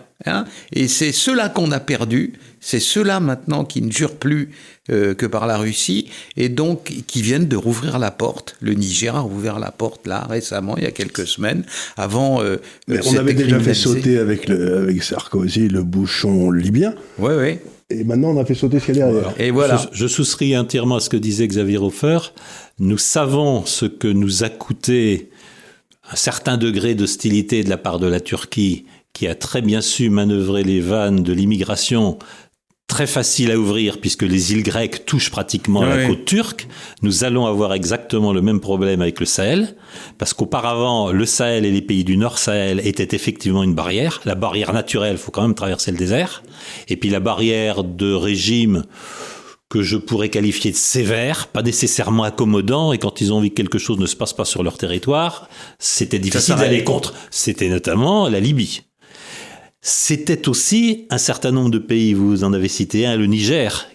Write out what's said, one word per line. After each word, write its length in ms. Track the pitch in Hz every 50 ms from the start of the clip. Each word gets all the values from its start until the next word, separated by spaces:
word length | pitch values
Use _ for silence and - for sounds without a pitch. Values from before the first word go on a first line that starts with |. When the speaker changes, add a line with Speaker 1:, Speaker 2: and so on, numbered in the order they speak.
| - _ _ _ -
Speaker 1:
hein. 200 | - - 202 220 - - - - -
Et 140 | - - 131
c'est 240 | 127 - - 156 151
ceux-là 380 | 131 - - 262 262 247 214 196
qu'on 240 | - 196 170 156
a 80 | 143 131
perdus, 540 | - - 139 113 117 110 117 127 160 - - - - - - _
c'est 180 | - - - 117
ceux-là 400 | - - - 202 214 202 196 190
maintenant 460 | 175 139 127 127 - - 151 147 147
qui 180 | 147 - 135
ne 80 | 113 113
jurent 240 | 110 - 151 143 -
plus, 360 | - - 139 151 151 139 147 - - - - - _ _ -
euh, 200 | - 104 101 98
que 140 | 98 - 120
par 220 | 107 104 107 110 117
la 100 | 110 104
Russie, 500 | 107 110 110 - - - 95 104 - - - - - - -
et 120 | - 123 123
donc 460 | 123 135 156 170 175 165 - - 143 123 117 -
qui 120 | - 120
viennent 280 | 107 110 127 147 175 151
de 80 | 123
rouvrir 420 | 98 - 117 120 113 135 160 - 127
la 140 | 120 101
porte. 420 | - - 117 120 - - - - - _
Le 140 | 113 107 104
Niger 420 | 101 101 95 87 - 117 117 120
a 40 | 147
rouvert 380 | 135 104 98 101 104 110 101 110
la 140 | 104 95
porte, 340 | - - 117 110 - - -
là, 180 | - 92 104 - 117
récemment, 460 | 113 117 113 - 101 101 95 101 110
il 80 | - -
y 20 |
a 60 | -
quelques 340 | - - 101 90 - - 92
semaines, 380 | - - - 104 107 143 175 180 - - - - - -
avant, 440 | - 101 104 104 120 135 139 135 123
euh, 180 | 107 101 95 95 - - - - _
Speaker 2:
Mais 140 | - 254 -
on 20 |
Speaker 1:
c'était 160 | - - 131 135
Speaker 2:
avait 160 | 131 139 127
déjà 240 | 131 139 123 127 127
fait 140 | 113 120
Speaker 1:
criminalisé. 100 | 113 -
Speaker 2:
sauter 360 | - 131 120 131 131 127 123 117
avec 300 | 110 104 107 95 - -
le, 300 | 98 90 90 90 90 95
avec 200 | 95 95 92 90
Sarkozy 640 | - - - - - - - 98 90 90 85 107 110
le 160 | 104 95 95
bouchon 680 | 90 87 90 98 98 92 - - - 104 98 92 90 90
libyen. 420 | 90 87 85 98 107 131 185 220 220 - - - - -
Speaker 1:
Oui, 140 | 101 127 156
oui. 220 | 147 127 151 165 175 - - - - _ _
Speaker 2:
Et 140 | 117 113 110
maintenant, 240 | 113 120 123 147 165
on 120 | 156 139
a 40 | 127
fait 100 | - 131
sauter 240 | - - 127 135 143
ce 80 | -
qu'il 120 | - 131 143
y 40 |
a 80 | 135 127
derrière. 240 | 113 107 98 95 - -
Speaker 1:
Et 100 | 113 123
voilà. 340 | 123 135 143 135 123 120 127 -
Speaker 3:
Je, 120 | - 98
je 40 | 117
souscris 500 | 123 - - 143 - - - 139 139 135
entièrement 380 | 123 123 120 - 127 117 123 123
à 60 | 117
ce 100 | - -
que 60 | -
disait 320 | 110 107 110 104 107 117 104
Xavier 300 | 98 104 104 98 101 101
Hofer. 420 | 98 95 - - - 147 165 165 160 - - - - - - - - - _ -
Nous 200 | 95 95 107 104
savons 680 | - - - 160 147 135 135 143 151 143 135 110 87
ce 200 | - - - 113
que 200 | 101 - - -
nous 380 | 107 101 101 101 98 98 90 113
a 40 | 113
coûté 840 | - - - - - - - 123 123 123 113 107 98 85 - - - - - - - - - - - _ _ _ _ _ _ -
un 40 | -
certain 400 | - - - - - - 135 127
degré 400 | 117 113 117 107 98 - 120 117
d'hostilité 640 | 104 101 101 - - - 110 104 104 101 104 120 110
de 80 | 101 98
la 60 | 95
part 240 | 90 - 98 85 87
de 60 | 92 90
la 100 | 87 90
Turquie, 680 | - - - - - - - 110 101 95 87 - - - - - _ _
qui 160 | _ - - 87
a 80 | 80
très 260 | - - - - 127
bien 180 | 113 107 107 110
su 300 | 104 - - - 123 110
manœuvrer 540 | 101 101 101 104 104 101 95 95 98 101 98
les 160 | 95 98 92
vannes 420 | 87 90 104 110 104 101 98 95
de 100 | 90 87
l'immigration, 840 | 90 87 98 101 107 95 92 - 104 - - - 123 117 107 95 - - - - - - - _ _ _ _ _ _ _ _ -
très 180 | - - 147
facile 460 | 131 - 135 120 - - - 123 117
à 60 | 113 113
ouvrir 420 | 107 101 104 113 110 101 101 -
puisque 240 | - 101 - - 110
les 280 | 92 92 95 90 87
îles 120 | 107 110 104
grecques 420 | 104 92 113 117 110 - - -
touchent 240 | - - 131 - -
pratiquement 520 | - - 98 - - 95 - - - -
à 40 | 185
la 100 | - 139 131
Speaker 1:
Oui. 100 | 131 123
Speaker 3:
côte 160 | - - -
turque. 420 | - 185 214 220 220 - - - - - - - - - -
Nous 200 | 107 104 92 -
allons 240 | 123 127 120 127 120
avoir 280 | 110 104 101 107 95 98
exactement 580 | 95 87 85 107 117 - - - 110 107 104
le 100 | 98 92
même 160 | 90 110 107 98
problème 420 | - 95 98 92 95 98 95 90
avec 180 | 90 85 - -
le 60 | 87
Sahel, 500 | - - - 95 104 151 196 220 214 - - - - - - - - - -
parce 160 | - - -
qu'auparavant, 760 | - 110 - - 127 113 120 120 117 120 123 120 113 104 95
le 140 | 90 95 117
Sahel 380 | 120 - - 127 120 117 113 107
et 60 | 104
les 120 | 98 101
pays 200 | 101 - 98 95
du 140 | 90 92 95
Nord 220 | 95 110 120 - -
Sahel 460 | - - 104 104 98 98 92 95 101
étaient 300 | 104 98 - 95 - -
effectivement 480 | 101 - 113 - - - 98 95 98
une 140 | 95 92 85
barrière. 440 | 80 82 90 92 107 143 165 156 - -
La 100 | - 92
barrière 380 | 92 95 90 82 104 104 95
naturelle, 440 | 95 113 104 - - 110 104 107 98
faut 140 | 87 - -
quand 120 | - -
même 120 | 107 117 104
traverser 380 | - 101 98 90 - - -
le 40 | 92
désert. 460 | 87 92 90 107 139 180 180 - - - - - - - - - - - -
Et 80 | 185
puis 140 | - - 101
la 100 | 101 98
barrière 640 | 95 113 107 92 113 113 113 110 110 107 98 98 92
de 280 | 90 87 87 101 101
régime 720 | 98 92 82 104 101 95 90 104 117 120 117 110 98 85 - - - - - - - - - - - - - - - _ _ _
que 140 | - 107
je 140 | 101 87 104
pourrais 340 | 107 - - 120 101 107 107
qualifier 420 | - 107 101 107 101 - - 107
de 40 | -
sévère, 720 | - - - - 131 117 98 113 113 120 135 156 - -
pas 160 | - - 110
nécessairement 600 | 113 120 113 - 127 117 - - 110 101 110 113 110
accommodant, 680 | 107 - - 123 107 104 101 95 101 131 151 160 156
et 60 | 131 113
quand 220 | - 101 - -
ils 120 | 107 98
ont 40 | 107
envie 140 | 107 107 104
que 40 | -
quelque 240 | - 101 - - 104
chose 220 | - - 113 95
ne 60 | 92
se 100 | - -
passe 160 | - 113 -
pas 120 | - - 104
sur 200 | - - - 90
leur 120 | 85 -
territoire, 720 | - - 87 87 90 - 135 143 151 165 165 - - - - - - - - - _
c'était 380 | - - - - - - -
Speaker 1:
Ça 60 | 101 92
Speaker 3:
difficile 300 | 98 101 123 - - 139
Speaker 1:
s'arrête. 160 | 127 139 120
Speaker 3:
d'aller 120 | 120 117
contre. 320 | 117 - - - - - - - - -
C'était 380 | - - - 117 101 - 101 90
notamment 600 | 92 85 - - 82 101 123 160 202 214 196 143
la 120 | 107 98
Libye. 400 | 101 135 151 131 123 - - - - _ _ _ _ - - - - - - - - - - - - - _ _
C'était 680 | - - - - - - 156 147 151 - 165 - - 143
aussi 580 | 123 - - - 202 226 233 233 220 226 - -
un 100 | 131 120
certain 340 | - - 135 - - 131
nombre 180 | 127 131 127 120
de 80 | 113 110
pays, 360 | - - 117 113 110 107 104
vous 280 | 98 101 101 104 95
en 100 | 98 98
avez 140 | 98 95 92
cité 400 | 95 - - 101 - - 104 117
un, 100 | 123 117
le 100 | 110 107
Niger, 600 | 101 107 107 104 110 151 160 127 101 - - - - -